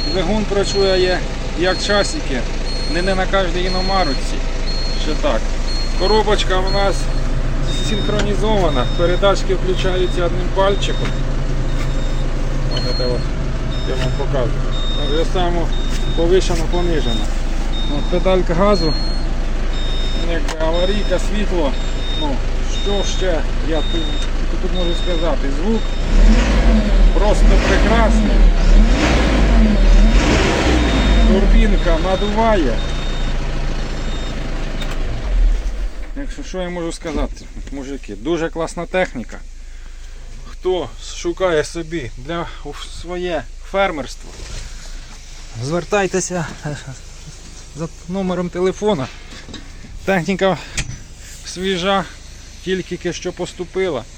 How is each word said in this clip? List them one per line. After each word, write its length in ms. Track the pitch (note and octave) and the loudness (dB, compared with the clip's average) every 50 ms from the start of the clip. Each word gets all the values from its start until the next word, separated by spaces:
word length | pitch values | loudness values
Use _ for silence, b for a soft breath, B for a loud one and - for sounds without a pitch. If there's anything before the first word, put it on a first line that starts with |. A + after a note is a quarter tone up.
| - - | -4 -2
Двигун 340 | - F#3+ F3 E3+ G#3 G#3+ G#3 | -2 0 0 0 0 -2 -2
працює 720 | - G3 G3+ F#3+ - - G3+ G3 F#3+ F#3+ F#3 F#3 F#3 F3+ E3+ D#3+ - - - - - - D3+ | 0 0 -2 0 0 0 0 2 2 2 2 2 0 0 -2 -4 -4 -6 -6 -6 -4 -4 -2
як 240 | E3+ F#3 F3+ - | 0 0 0 -2
часики, 580 | - - G#3 G3+ G3 - - D#3 C#3 C#3 C3+ A#2+ A2+ - - - - - - - - - | -2 0 0 0 0 0 -2 -4 -4 -2 -2 -2 -2 -2 -2 -2 -2 -2 -2 -2 -2 -2
не, 100 | D3 E3+ | -2 0
не 120 | F3+ G3 F#3+ | 0 0 0
на 120 | F#3 F#3 | 0 0
кожній 380 | F3+ G3 G3 F#3+ F3 E3 F3+ F3+ | 0 0 0 0 0 0 0 0
іномарці. 720 | F#3 F#3 F#3 F#3 F#3+ G3 F#3+ F3+ C#3+ B2+ A2 - - - - - - - - - - - - - - - - | 0 0 0 0 0 0 0 0 0 0 -2 -2 -2 -2 -2 -2 -2 -2 -2 -2 -2 -2 -2 -2 -2 -2 0
Ще 120 | A#2+ C3+ D3+ C3+ | 0 0 0 0
так. 180 | C#3+ D3 A#2+ A2 - - - - - - - - - - - - | 0 0 0 0 0 0 0 0 -2 -2 -2 -2 -2 -2 0 0
Коробочка 600 | F3 F#3+ G#3+ A3 G#3 G#3 G#3 G3 G3 - F#3+ F#3 | 2 2 2 2 4 2 2 2 2 0 0 0
у 120 | F#3 F#3+ | 2 2
нас 260 | F#3+ G3 G3 G3 E3 - - - - - - - - - - - - - - - G#4+ - G#3+ G#3+ | 2 2 2 2 2 0 0 0 0 0 0 0 0 0 0 0 0 0 0 0 0 0 0 0
синхронізована, 960 | G#3 G#3 G3+ G3+ G#3 G#3 G#3 G#3 G#3 - G#3 A3 A3 G3+ F#3 D#3+ C#3+ B2+ A#2+ A#2+ - - | 0 0 0 0 0 0 0 0 0 0 0 2 2 2 2 2 2 0 0 0 0 2
передачки 560 | E3+ E3+ F3+ E3+ G3 G3+ F#3+ F3 - - F#3+ | 2 2 2 2 2 2 2 2 0 0 0
включаються 720 | F3 - - F3+ E3+ F3+ F#3+ F3+ F3+ F#3 E3+ - F3+ F3 | 0 0 0 0 0 0 0 0 0 0 0 0 0 0
одним 240 | E3+ E3+ E3+ E3+ E3+ - | 0 0 0 0 0 0
пальчиком. 540 | F#3 G3 G3 G3+ F#3 F#3+ - - C#3 C3+ - - - - - - - - - B2+ - - - - - - - - - - - - - C3 C3 C3 C3 C3 C3+ C3 C3+ C3+ C3 C3 | 2 2 2 2 0 0 -2 -2 -2 -2 -2 -2 -2 -2 -2 0 0 0 0 0 0 0 0 0 0 0 0 0 0 0 0 0 0 0 0 0 -2 -2 -2 -2 -2 -2 -2 -2
От 220 | B2+ B2 B2+ B2 | -2 -2 -2 -2
це 100 | B2+ B2+ | 0 0
от, 140 | B2 A#2+ A#2+ - - - - - - - - - - - - - B2 | 0 0 -2 -2 -2 -2 -2 -2 -2 -2 -2 -2 -2 -2 -2 -2 -2
я 60 | B2+ | -2
вам 180 | - C3+ C3 B2+ - | 0 0 0 0 0
покажу. 340 | C#3 C3 C3 C3+ B2 C#3 C3+ C3+ C3+ - - - - - C#3+ | 0 0 0 0 0 0 0 0 0 0 0 0 0 0 0
Так 120 | C#3 C#3+ C#3+ C#3+ | 0 0 0 0
же 80 | D#3+ E3 E3+ | 0 0 2
само 360 | - F#3+ F3+ F3 F3 E3+ D#3+ B2+ - - - - - - - - - | 2 0 2 2 2 0 0 0 0 0 0 0 0 0 0 0 0
повишено, 480 | E3 E3 E3 F#3 F#3 - - E3+ D#3+ D#3+ - | 2 2 4 4 2 2 2 0 0 0 0
понижено. 540 | - F3 E3+ E3+ E3 D3+ B2+ A#2 A2+ A2+ A2 A#2 - - - - - - - - - - - - D3 C#3+ | 0 0 2 2 2 2 0 0 0 0 0 0 0 -2 -2 -2 -2 -2 -2 -2 -2 -2 -2 -2 0 0
От 120 | C#3+ - | 0 0
педалька 440 | F#3 F3+ - F#3+ F#3 F#3 F3 - E3 | 0 2 2 2 2 2 2 2 2
газу, 400 | E3 G3 G#3 G#3 E3+ D#3+ D#3 C#3+ C3 B2+ - - - - - - - - - - - - - - - - - - - - - - A3+ - E3+ | 2 4 4 4 2 2 0 0 0 0 0 0 0 0 -2 -2 -2 -2 -2 -2 -2 -2 -2 -2 -2 -2 -2 0 0 0 0 0 0 0 0
як 320 | E3+ D#3+ C#3+ C#3+ C#3+ - | 0 0 0 -2 -2 -2
аварійка, 560 | D#3+ D#3+ E3 F3 F3+ G3 G#3 G#3 G3+ - F#3+ E3+ | 0 0 2 2 2 2 2 0 0 0 0 0
світло. 540 | - - G3+ G#3+ G#3 - F#3 F3 D3+ C3+ B2 - - - - - - - - D#4+ | 0 0 0 0 0 0 0 0 0 0 0 -2 -2 -2 -2 -2 -2 -2 -2 -2
Ну, 160 | D#4 C#4+ C4 A#3 - - - - - - - - | -2 -2 -2 -2 -2 -2 -2 -2 -2 -2 -2 -2
що 220 | - F#3+ G3+ G3 F3+ - - - | 0 0 0 0 0 0 0 0
ще 240 | F#3+ F#3 E3 D3 C3+ - - - C3 C#3 | 0 0 0 0 0 -2 -2 -2 -2 0
я 80 | D#3+ | 0
тут, 260 | D3+ C#3+ - - - G#2 - - - - - - - - - - - | 0 0 0 -2 -2 -2 -2 -2 -2 -2 -2 -2 -2 0 0 0 0
тут 120 | - F3+ F3+ | 0 -2 0
можу 200 | F#3 F3+ E3+ E3+ - - | 0 0 0 0 0 0
сказати? 460 | F#3 F3+ D#3+ E3 E3 D3+ - C3+ C#3 C#3 C#3 | 0 0 0 0 0 0 0 0 0 0 0
Звук 220 | E3+ G#3+ A3+ G#3+ G3 - - - - - - - - - A3 - - - - - - - A3+ A3 - - - - - - - | 0 0 0 0 0 -2 -2 -2 0 4 6 8 8 8 8 6 4 4 2 4 6 6 4 4 4 4 6 6 6 6 6
просто 320 | - G3+ G#3+ - - - A3 G3+ F#3 - - | 6 4 4 6 6 6 8 8 6 6 4
прекрасний. 680 | F#3+ F#3+ G3+ G3+ - A#3 A#3 G3+ - A3 G#3+ G3+ - G#3 - - - - - - G3+ G#3 A3 B3+ - - - - - - - - - - G3+ - A3+ A#3 A3 G#3+ G#3 G3+ - - - - - - - - - - - - - - - - - - - - - - - - - - - - A3+ A3+ | 4 4 4 4 4 4 4 6 4 4 4 4 6 6 6 6 6 6 6 8 8 8 8 6 6 4 4 2 2 4 4 4 4 4 4 6 6 6 6 6 4 6 6 8 8 8 8 8 6 6 6 6 4 4 4 2 2 2 2 2 2 4 2 2 2 2 4 4 6 6 6 6
Турбінка 680 | G#3+ G#3 G#3 - - A3+ A3+ G#3+ G#3 - - G#3 - D#3+ | 6 6 6 6 8 8 8 6 4 4 4 4 2 2
надуває. 800 | E3+ F#3 F#3+ F#3+ G#3 G#3 G#3 A3 A3+ A3+ G#3+ F#3+ D#3 A#2+ A2 - - - - - - - - - - - - - - - - - - - - - - - - - - - - - - - - - - - - - - - - - - - - - - - - - - - - - - - - - - - - - - - - - - - - | 2 0 0 0 0 0 2 2 4 4 4 4 2 0 0 -2 -2 -2 -4 -4 -4 -4 -2 -2 -2 -2 -2 -2 -2 -2 -2 -2 -2 -2 -2 -2 -4 -4 -4 -4 -4 -4 -4 -4 -6 -6 -6 -6 -6 -6 -4 -4 -4 -6 -4 -6 -4 -4 -4 -4 -4 -4 -4 -4 -4 0 2 4 4 4 4 2 0 -2 -2 -2 -4 -4 -4 -6 -8 -6 -6
Якщо 260 | C3+ C#3+ - - - | -6 -6 -6 -6 -8
що 200 | C#3 - - F#3 | -8 -8 -6 -6
я 80 | F3+ F3 | -6 -4
можу 220 | F3 F3 E3 E3+ | -4 -6 -6 -6
сказати, 520 | E3 - - E3+ D3 - E3 E3 - - - - - - - - | -6 -8 -8 -6 -4 -4 -4 -4 -6 -12 -14 -14 -12 -12 -12 -10
мужики, 440 | - C#3 C3 C3+ C#3 C3 - - G#2 | -10 -10 -10 -10 -10 -10 -10 -12 -12
дуже 340 | G2 A2 D3 F3 D#3+ D#3+ D#3+ | -8 -4 -4 -2 -2 -2 -4
класна 360 | - E3 E3 D3 - F3 E3+ | -4 -6 -8 -8 -6 -10 -10
техніка. 520 | - - F#3 F3+ - - C3 G#2+ - G#2 G2 - - B B B B B B B B B B B B B B B B - - - - | -4 -2 -2 -2 -2 -4 -10 -10 -10 -12 -14 -14 -14 B B B B B B B B B B B B B B B B -14 -14 -14 -14
Хто 380 | - - - F#3 F#3 F3 D3 A#2 - - - - - | -14 -8 -4 -2 -2 -2 -4 -6 -10 -14 -14 -14 -12
шукає 480 | - - E3+ E3+ - F#3 F#3 E3 D3+ D3 | -8 -6 -6 -4 -2 -2 0 0 0 -2
собі 460 | - - E3+ D#3+ D#3+ E3+ E3 B2+ G#2+ - | -2 -6 -10 -10 -8 -8 -8 -8 -8 -12
для, 300 | - A#2+ D3 E3+ E3+ E3 C3+ - - - | -12 -10 -10 -8 -8 -8 -8 -10 -12 -12
у 100 | C#3+ C#3+ - - - - - | -12 -12 -12 -12 -12 -12 -12
своє 440 | - E3 F3+ F3+ F3+ F3+ E3+ C#3+ A#2+ - - - - - | -10 -10 -8 -6 -6 -4 -4 -6 -6 -8 -14 -14 -14 -6
фермерство, 600 | - G3 G3 F#3+ E3+ D3 B2 - - - - - - - - - - - B B B B B B B B B B B B - - - - - - - A2+ A#2 | -2 0 0 0 -2 -6 -8 -10 -12 -14 -14 -16 -14 -14 -12 -12 -10 -12 B B B B B B B B B B B B -16 -18 -16 -16 -16 -14 -12 -10 -8
звертайтеся 840 | C#3 D#3+ F3 E3 - G#3 G3+ G3 F3+ - F#3 F3 - F3+ F3+ D3+ - - - - D3+ C#3+ - - - B2+ - - - - - - - - - - - - - - - - | -4 -4 -4 -4 -2 -2 0 0 0 -2 -4 -4 -4 -6 -6 -6 -8 -10 -10 -10 -10 -10 -8 -10 -14 -14 -14 -16 -18 -18 -18 -18 -18 -18 -18 -18 -18 -18 -18 -18 -18 -12
за 120 | C#3+ E3 D#3+ - - - E3+ | -10 -10 -10 -12 -14 -12 -8
номером 400 | F3+ G3 F#3+ F#3 F3+ E3+ F3+ F3 | -6 -4 -4 -2 -2 -4 -4 -6
телефона. 600 | - F3 F3+ F#3+ F3+ - G#3 G#3 G#3 C#3+ B2+ - B B B B B B B B B B B B B B B B B - - | -4 -2 -2 -2 -2 0 -2 0 0 0 -2 -8 B B B B B B B B B B B B B B B B B -8 -2
Техніка 540 | - G3 F#3 D#3+ F3 G3 F3 F#3+ F#3+ F3 C#3 B B B B - - - - - - - - - - - - - | 0 0 0 0 -2 -2 0 0 0 0 -2 B B B B -6 -6 -10 -14 -14 -18 -18 -18 -18 -18 -18 -16 -14
свіжа, 580 | - - F3 F#3 F#3+ F#3+ F3 F3 G3 G3 G3 E3 B B B B B B B B B - - - | -14 -10 -6 -4 -4 -4 -2 0 0 0 0 -2 B B B B B B B B B -20 -12 -6
тільки 480 | F3 F#3+ F#3 E3 - F#3 E3+ - F3 | -6 -6 -4 -6 -8 -10 -8 -8 -8
що 200 | D#3 - - F3+ | -8 -6 -8 -10
поступила. 720 | F3 - D3+ - - - F3 - - F#3+ F#3+ F#3 D3+ A#2+ G#2+ - - | -8 -8 -10 -10 -8 -12 -12 -8 -4 -4 -4 -2 -4 -6 -8 -12 -18